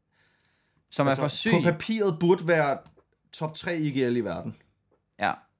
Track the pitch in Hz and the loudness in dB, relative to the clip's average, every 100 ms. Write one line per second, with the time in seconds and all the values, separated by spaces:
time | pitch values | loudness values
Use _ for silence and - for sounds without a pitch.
0 | _ _ _ _ _ _ _ _ _ - | _ _ _ _ _ _ _ _ _ -2
1 | 139 131 143 - 220 175 165 160 - 220 | 0 0 -2 -2 2 2 2 0 -2 0
2 | 196 160 170 185 165 165 147 135 - _ | 0 2 4 4 4 2 2 -2 -8 _
3 | _ _ _ - 156 156 - 170 151 135 | _ _ _ -8 -8 -6 -6 -2 -2 0
4 | 123 120 101 82 110 - _ _ _ _ | 0 0 -2 -4 -8 -12 _ _ _ _
5 | _ - 101 - - _ | _ -4 -4 -4 -10 _